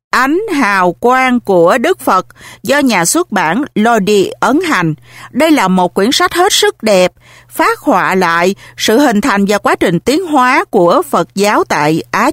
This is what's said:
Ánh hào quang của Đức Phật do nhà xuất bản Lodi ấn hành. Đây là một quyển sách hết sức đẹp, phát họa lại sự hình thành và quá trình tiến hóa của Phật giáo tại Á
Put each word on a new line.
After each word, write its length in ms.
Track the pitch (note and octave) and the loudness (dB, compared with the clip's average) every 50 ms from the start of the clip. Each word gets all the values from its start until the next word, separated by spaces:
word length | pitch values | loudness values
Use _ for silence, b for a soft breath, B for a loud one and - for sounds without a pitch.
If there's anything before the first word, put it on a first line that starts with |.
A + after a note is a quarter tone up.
| _ _ | _ _
Ánh 280 | - A3+ B3+ C4+ D#4 F#4 A4+ G#4+ E4+ | -2 -2 0 0 -2 -2 -2 -2 -2
hào 380 | C#4 A#3+ G3+ G3+ F#3+ F3+ F3+ | -2 0 0 0 0 0 0
quang 480 | - - - A#3+ B3+ C4 C4 B3+ B3 A#3+ | -2 -2 0 0 0 0 0 0 -2 -2
của 380 | - - F#3+ F3 E3 F3+ A3+ C4 | -2 0 2 2 4 4 2 2
Đức 220 | A#3+ E4+ F#4 - | 0 -2 -2 -2
Phật 260 | - C4 G3+ F#3 - - B B B B B B | -2 -2 0 0 -2 -4 B B B B B B
do 160 | - A#3 C4+ D4 | -4 -2 0 0
nhà 260 | C#4+ B3+ A3 F3+ E3 | 0 0 0 0 0
xuất 280 | - - D#4+ F4 - | 0 0 -2 -2 -2
bản 320 | G#3 F#3+ E3 D#3 E3+ B3 D4 - - | -2 -2 -2 -2 -2 -2 -4 -4 -2
Lodi 560 | G3+ G#3+ A#3 A#3 A3 F#3 G3 G#3+ G3+ - - - - | 0 0 2 2 2 2 2 2 2 0 -2 -2 -2
ấn 200 | - G#3+ C4 E4 | -2 0 0 0
hành. 340 | F#4+ D#4+ C4 F#3 E3+ D#3+ D3+ B B B B B B B | 0 0 -2 -2 -2 -2 -4 B B B B B B B
Đây 200 | - A#3+ D#4 E4 | -4 0 2 2
là 180 | D#4 B3+ F#3+ F3+ | 2 2 2 2
một 260 | F#3 F#3 F3+ F3 - | 2 0 0 0 0
quyển 180 | - G3 A#3+ | 0 0 0
sách 220 | D4+ - F4 F#4 - | 0 0 -2 0 0
hết 180 | E4+ F4+ G#4 | 0 0 0
sức 300 | - - G#4 G#4 G#4 _ | 2 0 0 0 -2 _
đẹp, 300 | - - D4+ - C#4 - - b b b b b b b | 0 0 2 2 2 0 -2 b b b b b b b
phát 320 | - - D#4+ G#4 A#4 - | -6 -2 -2 -2 -2 -2
họa 340 | - D4+ A3+ F3+ D#3 D#3 F#3 | -2 -2 0 0 0 0 0
lại 400 | F#3+ F3+ E3 E3 E3+ F3 F#3+ G3+ B B B B | 0 0 0 0 0 0 -2 -2 B B B B
sự 220 | - - - G#3+ B3+ | -6 -2 0 2 2
hình 220 | D4 B3+ G#3 G3+ | 2 2 0 0
thành 240 | - C#4 G3 G3 G3 F#3+ | 0 0 0 0 0 0
và 100 | G#3 G3 | -2 -2
quá 160 | - C4+ F#4 | 0 -2 -2
trình 260 | - D#4+ G#3 E3+ E3+ | 0 0 0 -2 -2
tiến 260 | - A#3 C#4 F4 G4 | -2 -2 -2 -2 -2
hóa 380 | D#4+ D4+ C4+ B3 B3 C4+ D#4+ G4+ | -2 0 0 2 2 0 0 -2
của 380 | - - G3+ F3 E3+ G#3 D#4+ F4+ - | -2 0 0 2 2 2 0 0 -2
Phật 180 | - F#3+ E3 - - | -2 -4 -4 -4 -4
giáo 300 | G3 G3 G#3 A3+ D4+ F#4+ | -2 0 0 0 0 -2
tại 380 | - G#3 D#3 D3 D3+ D#3+ E3+ - - | -2 -2 -2 0 0 -2 -2 -4 -4
Á 200 | - F#3 A3+ D4 | -4 -2 -2 -2